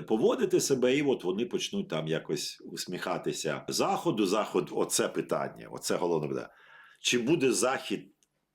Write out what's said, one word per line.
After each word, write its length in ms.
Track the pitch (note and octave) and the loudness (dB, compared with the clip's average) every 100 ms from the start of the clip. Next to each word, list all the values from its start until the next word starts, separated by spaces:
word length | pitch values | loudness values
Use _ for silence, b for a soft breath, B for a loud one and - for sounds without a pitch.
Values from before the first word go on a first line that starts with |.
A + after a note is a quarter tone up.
| E2 | 0
поводити 520 | A2 G3 C4+ G#3+ E3+ | 2 4 2 2 2
себе, 360 | - C3 B2 C#3 | 2 2 4 4
і 60 | |
от 220 | C#3+ A#2 | 2 0
вони 220 | F2 G2 A#2+ | 0 -2 -2
почнуть 440 | F#2+ - G2+ F2 | -2 -4 -4 -4
там 180 | D#2+ D#2 | -4 0
якось 540 | D#2+ - D#2+ - - - | -2 -2 -4 -4 -10 -12
усміхатися 1000 | - - F2+ F#2+ E2 - - D#2 C#2 - | -10 -8 -6 -2 -2 -2 -2 -2 -4 -2
Заходу. 580 | A2+ E3 G3 E3+ A2 F#2+ | 0 0 0 0 2 2
Заход, 440 | G#2 G2 F#2+ D#2 | 2 2 0 0
оце 360 | G#2+ E2+ - G2+ | -2 0 0 0
питання, 600 | - - D#2 C2+ - A1 | -2 -2 -2 -2 -8 -14
оце 240 | A#1+ - F2+ | -8 -2 0
головне 320 | F2 D#2+ D2 | 2 2 0
питання. 220 | C2 G#1 B B B B B | -4 -8 B B B B B
Чи 200 | - A#2+ | 0 2
буде 320 | A#2 D#3+ C3 | 2 2 4
Захід 500 | F#2+ B2 B2+ - G2 - _ _ _ _ | 2 2 0 -2 -6 -6 _ _ _ _